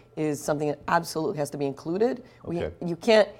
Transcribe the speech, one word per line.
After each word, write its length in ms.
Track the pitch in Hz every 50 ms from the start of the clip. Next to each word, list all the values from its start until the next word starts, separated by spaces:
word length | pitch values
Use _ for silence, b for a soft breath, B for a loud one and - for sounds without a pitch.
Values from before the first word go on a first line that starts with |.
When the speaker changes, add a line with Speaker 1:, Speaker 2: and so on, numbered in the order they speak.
| b b -
Speaker 1:
is 260 | 160 156 151 147 139
something 240 | - - 151 143 151
that 140 | 147 143 - - -
absolutely 500 | 170 170 170 - - 156 156 - - 151
has 100 | 143 143
to 80 | -
be 80 | 143 143
included. 600 | 139 135 - - 160 170 196 226 254 254 247 b b b b b
We, 140 | 170 170 170
Speaker 2:
Okay. 160 | 165 78 - - -
Speaker 1:
you 120 | 170 170
can't, 320 | - - 233 214 214 196 - B